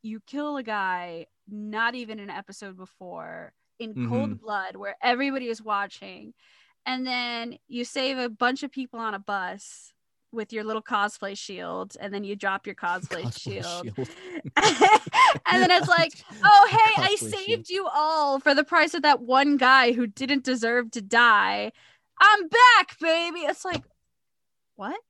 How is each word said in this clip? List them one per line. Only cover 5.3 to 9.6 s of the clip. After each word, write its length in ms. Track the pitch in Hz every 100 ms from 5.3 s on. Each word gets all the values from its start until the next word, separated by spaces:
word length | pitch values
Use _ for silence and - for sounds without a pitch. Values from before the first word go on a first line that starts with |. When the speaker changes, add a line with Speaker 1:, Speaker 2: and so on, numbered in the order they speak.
| 269 247
Speaker 1:
is 140 | 226
watching, 720 | 220 202 202 - 196 185 214 _ _ _ _ _
and 220 | 254 254 254
then 520 | 247 240 233 233 - _
you 160 | 240
save 340 | 240 285 262 262
a 100 | 247
bunch 340 | 214 240 269
of 80 | 277
people 260 | - 247 233
on 140 | 226
a 40 | 202
bus 760 | 202 196 185 196